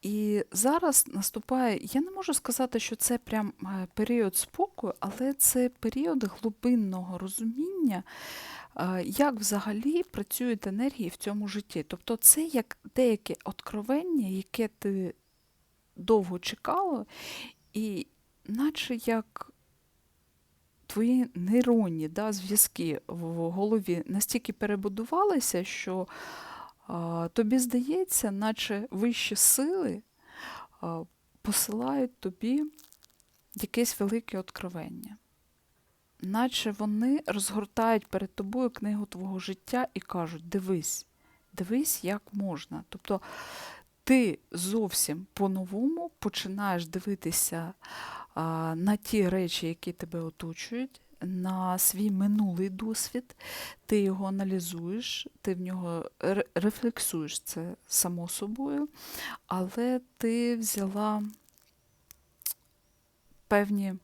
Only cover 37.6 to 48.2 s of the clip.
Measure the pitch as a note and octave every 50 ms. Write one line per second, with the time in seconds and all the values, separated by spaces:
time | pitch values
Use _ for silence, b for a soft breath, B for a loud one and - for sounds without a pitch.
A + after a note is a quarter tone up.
37.6 | G#3 G3+ _ - A3+ A3+ A3+ G#3+ - - - F#3+ G3 F#3+ _ - G3+ G3 G#3+ B3+
38.6 | B3+ A#3+ B3 - - G#3 G#3 G#3 G#3 G3+ - F3+ F#3 F#3+ F#3+ F#3 - - F#3+ F#3
39.6 | _ - - B3 B3+ - _ F#3+ - _ - F3+ E3+ E3 E3+ D#3+ D#3+ E3+ E3 G3
40.6 | F#3 F#3 F#3+ E3+ D3+ - - - - _ b b b b b b b b - -
41.6 | F#3+ F3 A3 B3+ D4+ - - - - F3 G3+ G3+ _ - - G3+ G3 F#3+ E3+ C#3+
42.6 | - _ D#3 D#3+ F3 _ - F#3+ _ - G3+ F#3+ B B B B B B B B
43.6 | B B B B B B _ _ _ - C4 C4 B3 G3+ D3+ - _ _ - E3+
44.6 | F3 F#3 G3+ A3+ G#3+ F#3+ - - - - D3 E3 F#3 - _ - G3 G3 F#3+ F#3
45.6 | F#3 F3+ F#3+ G3+ A#3+ C#4 E4 E4 E4+ E4+ _ _ - G#3 - - - F#3 F#3+ G3+
46.6 | G3+ G3 F#3 F3 E3+ D#3+ E3+ F#3 - G#3 G3+ F#3+ - E3 F3 - - - - E3
47.6 | E3 E3 F#3+ _ B B B B B B B B